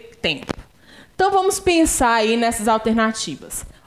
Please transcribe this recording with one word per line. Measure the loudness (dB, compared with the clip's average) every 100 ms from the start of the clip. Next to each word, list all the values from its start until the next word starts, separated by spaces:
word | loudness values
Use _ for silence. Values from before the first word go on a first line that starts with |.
| -14 -8
tempo." | -6 -6 -8 -12 -12 _ -20 -20 -16 -2
Então | 2
vamos | 2 0 0
pensar | 2 4 2 2 2
aí | 2 2 2
nessas | 0 0 0
alternativas. | 0 2 0 0 -2 -8 -10 -12 -14 -14 -20